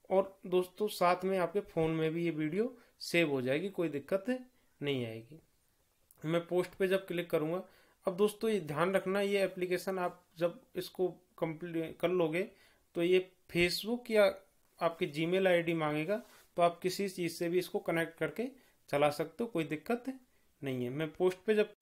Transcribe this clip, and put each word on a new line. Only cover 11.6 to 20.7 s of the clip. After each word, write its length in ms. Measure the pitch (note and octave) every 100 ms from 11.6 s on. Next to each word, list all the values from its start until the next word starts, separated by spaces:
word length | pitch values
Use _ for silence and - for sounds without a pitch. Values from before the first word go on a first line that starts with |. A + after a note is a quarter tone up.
| F3 E3 D#3+ -
कर 100 | E3+
लोगे 340 | F3+ D#3+ E3+ G#3+ - _ _ _ F3
तो 80 |
ये 160 | E3+ F#3 F3+ _ -
Facebook 600 | E3+ F3 E3+ G3+ A#3+ A#3+
या 120 | G#3+ G3+ - - _ _ -
आपकी 280 | E3+ E3 E3+
Gmail 380 | C#3+ E3 F#3 F#3+
आईडी 260 | F3 E3
मांगेगा, 420 | E3 D3+ D3+ D#3+ G#3+ - - _ -
तो 40 |
आप 180 | F3 E3+
किसी 260 | F3+ F3+ G3+
चीज़ 240 | F3+ E3+
से 160 | - E3+
भी 100 | F3+
इसको 200 | F3 G3+
कनेक्ट 360 | F#3+ E3 D#3+ -
करके 300 | D#3 F#3 C4 - _ _ -
चला 200 | C#3+ D3
सकते 320 | D3 D#3 -
हो, 60 | A#3
कोई 140 | E3+ D3+
दिक्कत 380 | D3+ - A#3+ C4 C4 _ _ _ _
नहीं 220 | C#3